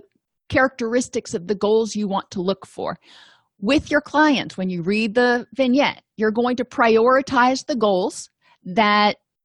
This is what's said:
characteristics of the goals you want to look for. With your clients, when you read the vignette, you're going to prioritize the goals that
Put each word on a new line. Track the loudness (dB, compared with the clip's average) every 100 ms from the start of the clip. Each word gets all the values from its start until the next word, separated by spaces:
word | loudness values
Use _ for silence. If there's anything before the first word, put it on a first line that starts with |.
| -6 _ _ _ -4
characteristics | 0 0 0 -2 -2 -2 -6 -6
of | -8 -6
the |
goals | -2 2 2 0
you | -4 -4
want | -4 -6
to | -6
look | -4 -4
for. | -8 -10 -8 -8 _ -20 -20 _ _ -6
With | 0 0 0
your | -4
clients, | 0 2 2 2 -2 -6
when | -6
you | -4
read | -2 -2 0
the | 2 2 0 -4
vignette, | -2 0 2 0 -4 _ -4
you're | -2
going | 0 -2 -2
to |
prioritize | -6 0 2 4 4 2 2 2 2 0 -4
the | -2
goals | 0 0 -2 -8 -18 _ _ _
that | -6 0 2 4 2 0 _ _